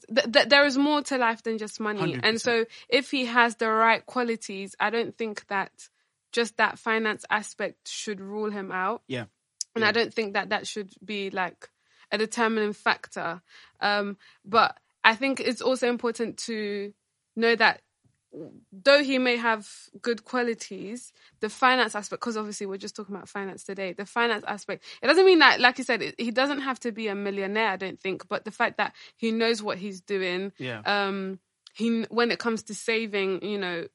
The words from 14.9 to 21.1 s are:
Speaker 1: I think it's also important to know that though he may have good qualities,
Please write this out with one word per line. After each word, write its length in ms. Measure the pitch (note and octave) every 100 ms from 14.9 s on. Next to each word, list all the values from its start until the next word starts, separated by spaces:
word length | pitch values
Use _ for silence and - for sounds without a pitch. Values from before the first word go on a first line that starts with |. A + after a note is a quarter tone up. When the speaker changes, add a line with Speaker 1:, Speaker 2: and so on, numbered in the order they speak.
| _
Speaker 1:
I 140 | A3 A3
think 240 | C4+ C4
it's 220 | - A#3+
also 260 | - C4 B3
important 500 | A#3+ A#3 A3+ A3+ - -
to 460 | A3 G#3 G3+ G3+ - _ _ _
know 220 | - A3+ A#3
that 260 | G#3+ - _ _ _ _ _ - E3 - _
though 320 | G3 C4+ C#4+
he 160 | C4+ C4
may 180 | B3+ A#3+
have 320 | A#3 A3 G3+ - - G3+
good 240 | A#3+ A3+
qualities, 880 | - G3+ A#3+ A3 - F#3+ F#3+ B3 -